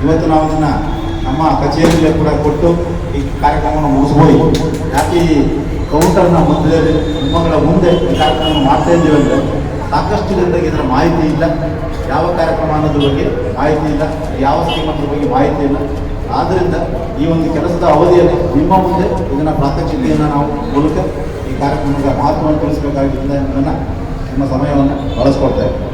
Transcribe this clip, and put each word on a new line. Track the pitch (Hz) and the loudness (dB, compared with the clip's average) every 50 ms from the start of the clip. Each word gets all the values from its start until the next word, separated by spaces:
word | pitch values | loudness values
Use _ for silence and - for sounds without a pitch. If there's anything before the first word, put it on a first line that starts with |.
| - | 2
ಇವತ್ತು | 160 165 160 156 160 160 | 2 2 2 2 2 2
ನಾವು | 156 156 156 | 2 2 2
ಇದನ್ನ | 156 156 156 143 131 - - - - - - - - - - | 0 0 0 0 0 0 -2 -2 -4 -4 -4 -4 -4 -4 -2
ನಮ್ಮ | 131 135 151 160 151 - - | -2 -2 0 0 0 0 0
ಕಚೇರಿಯಲ್ಲೇ | 147 143 - 156 165 165 165 160 - - 160 175 | 0 -2 0 2 2 4 4 4 2 2 2 2
ಕೂಡ | 175 180 - - 147 | 0 0 0 0 0
ಕೊಟ್ಟು | 147 - - 170 170 175 170 - 170 170 170 - - - | 0 0 2 2 2 2 0 -2 -4 -4 -4 -4 -4 -4
ಈ | 139 135 139 - - - | -4 -4 -4 -4 0 0
ಕಾರ್ಯಕ್ರಮವನ್ನು | - - 147 147 147 151 - - 139 135 | 0 0 2 0 0 0 0 0 2 2
ಮುಗಿಸ್ಬೋದು. | 135 143 - 147 143 160 - 131 - - - - - - - - - - - - | 2 2 2 4 4 6 6 6 4 4 2 2 0 0 -2 -2 -4 -4 -2 -2
ಯಾಕೆ | - - - 175 175 170 165 | 0 0 0 2 2 2 2
ಈ | 156 143 123 - - - - - - - - - | 2 2 2 2 0 -2 -2 -4 -4 -4 -4 -2
ಕೌಂಟರ್ನ | - 156 170 190 175 196 180 170 165 165 - - | 0 2 2 4 4 4 4 4 4 4 4 2
ಮಧ್ಯದಲ್ಲಿ | - - - 151 151 165 156 160 151 156 139 - 147 143 | 2 2 2 2 2 2 2 2 2 0 0 -2 -2 -2
ನಿಮ್ಮಗಳ | 139 139 - 165 170 165 156 156 - | -2 0 0 0 0 2 2 2 2
ಮುಂದೆ | 156 - 190 180 170 170 175 - 135 | 2 2 4 4 4 2 2 0 0
ಈ | 135 - | 0 0
ಕಾರ್ಯಕ್ರಮ | 151 127 123 - 156 156 151 147 135 135 | 2 0 0 0 0 0 0 2 2 2
ಮಾಡ್ತಾ | - 156 156 170 170 | 2 2 2 2 2
ಇದ್ದೀವಿ | 165 151 151 151 143 | 4 4 4 4 4
ಅಂದ್ರೆ | 127 - - - - - - - - - - - - - | 2 2 2 0 0 -2 -2 -2 -4 -4 -4 -6 -4 -2
ಸಾಕಷ್ಟು | 170 175 175 - 214 196 - - 196 180 | -2 -2 0 0 -2 -2 0 0 0 0
ಜನರಿಗೆ | 180 175 170 170 156 160 | 0 0 0 0 0 0
ಇದರ | 156 151 143 131 127 | -2 -2 -2 0 0
ಮಾಹಿತಿ | 135 156 170 170 170 156 151 147 | 2 2 2 2 2 0 0 0
ಇಲ್ಲ, | 147 156 160 156 - - - - - - - - - - - | 0 0 0 0 -2 -2 -4 -4 -4 -4 -6 -6 -6 -4 -4
ಯಾವ | - 156 165 170 175 175 | -2 -2 -2 -2 0 0
ಕಾರ್ಯಕ್ರಮ | 165 165 156 156 - 156 151 | 0 0 0 -2 -2 -2 0
ಅನ್ನೋದ್ರ | 151 151 151 147 143 143 | 0 0 0 2 2 2
ಬಗ್ಗೆ | 139 135 - - - - - - - - | 2 0 0 0 -2 -2 -2 -4 -4 -4
ಮಾಹಿತಿ | - 160 156 156 151 151 156 147 | -2 0 0 0 0 0 -2 0
ಇಲ್ಲ, | 139 156 151 - 139 - - - - 135 | -2 -2 -2 -4 -6 -6 -6 -4 -2 0
ಯಾವ | 135 143 160 165 | 0 0 0 0
ಸ್ಕೀಮ್ | - - - - 151 | -2 -2 -2 -2 -2
ಅನ್ನೋದ್ರ | - 147 143 139 143 | -2 -2 -2 -2 -2
ಬಗ್ಗೆ | 147 143 165 - | -2 -2 -2 0
ಮಾಹಿತಿ | - 285 - - 147 143 139 | 2 0 0 0 0 0 0
ಇಲ್ಲ. | 139 139 143 143 - - - - - - - - - - | 0 -2 -2 -4 -4 -6 -4 -4 -4 -6 -6 -4 -2 -2
ಆದ್ರಿಂದ | 156 - 190 185 175 170 165 160 165 - - - - - - 135 | -2 0 0 0 0 0 0 -2 -2 -4 -4 -4 -4 -6 -4 -2
ಈ | 147 160 165 | 0 0 0
ಒಂದು | 160 156 - - | 0 0 0 -2
ಕೆಲಸದ | - - - - - 180 - 151 | -2 -2 -2 -2 0 2 2 4
ಅವಧಿಯಲ್ಲಿ | 151 170 175 180 175 165 - - - - - - | 4 4 4 4 4 4 4 2 0 0 0 2
ನಿಮ್ಮ | 143 156 - 185 190 180 | 2 2 4 2 2 2
ಮುಂದೆ | - 175 185 180 - - - - - | 0 0 0 0 0 -2 -2 -4 -4
ಇದನ್ನ | 135 139 151 156 156 147 | -2 -2 -2 -2 0 0
ಪ್ರಾತ್ಯಕ್ಷಿಕೆಯನ್ನ | 143 143 - 165 160 - - 139 127 156 151 151 151 151 147 | 0 0 0 -2 -2 -2 -2 -2 0 0 0 2 0 0 0
ನಾವು | 143 - - - - - - - | 0 -2 -2 -4 -6 -6 -2 0
ಮೂಲಕ | 139 151 156 - - - - - - - - - - - - | 0 0 0 0 0 -2 -2 -4 -4 -6 -6 -6 -6 -6 -6
ಈ | - - | -4 -2
ಕಾರ್ಯಕ್ರಮದ | 139 143 147 143 - - 277 - 139 139 131 - | -2 -2 -2 -2 -2 -2 -2 0 0 -2 0 0
ಮಹತ್ವವನ್ನು | 143 - - - - 156 151 151 147 | 0 0 0 0 0 0 0 0 0
ತಿಳಿಸಬೇಕಾಗಿರುತ್ತದೆ | 147 147 143 143 139 139 139 139 139 131 127 135 139 143 139 | -2 -2 -2 -2 -2 -2 0 0 0 -2 -2 -2 -2 -2 -2
ಎಂಬುದನ್ನ | 135 135 131 135 139 151 160 139 - - - - - - - - - - | -2 -2 -2 -2 0 0 -2 -4 -4 -6 -6 -6 -6 -8 -6 -6 -6 -4
ನಿಮ್ಮ | - - - - 120 | -2 -2 -2 -2 -2
ಸಮಯವನ್ನು | 131 147 147 143 - - - - - - - - | -2 -2 0 0 0 0 0 0 -2 -4 -4 -2
ಬಳಸ್ಕೊಳ್ತಾ | 120 127 139 131 - - - - - - | 0 0 0 2 2 0 0 0 0 -2
ಇದ್ದೇವೆ. | 78 - - - - | -2 -2 -4 -6 -6